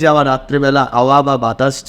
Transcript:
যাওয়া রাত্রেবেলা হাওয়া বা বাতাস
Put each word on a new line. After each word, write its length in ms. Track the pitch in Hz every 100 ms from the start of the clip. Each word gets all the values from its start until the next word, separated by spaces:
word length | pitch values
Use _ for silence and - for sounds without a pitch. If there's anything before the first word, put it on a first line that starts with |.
যাওয়া 180 | 156 151
রাত্রেবেলা 580 | 139 131 - 143 139 139 127
হাওয়া 260 | 120 127 143 139
বা 80 | 135
বাতাস 380 | 117 113 135 131